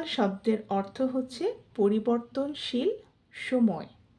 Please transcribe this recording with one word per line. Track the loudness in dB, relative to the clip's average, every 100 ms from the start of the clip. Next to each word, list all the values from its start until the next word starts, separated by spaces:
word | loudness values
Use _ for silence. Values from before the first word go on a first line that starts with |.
| 0 0
শব্দের | 0 2 0 0 0
অর্থ | -2 -2 -2
হচ্ছে | -2 -2 -4 -4 -4 -4 -8 2
পরিবর্তনশীল | 4 4 2 0 -2 -4 -4 -6 -4 -2 0 -2 -8 _ _
সময়। | -12 -2 4 4 2 -6 -18 _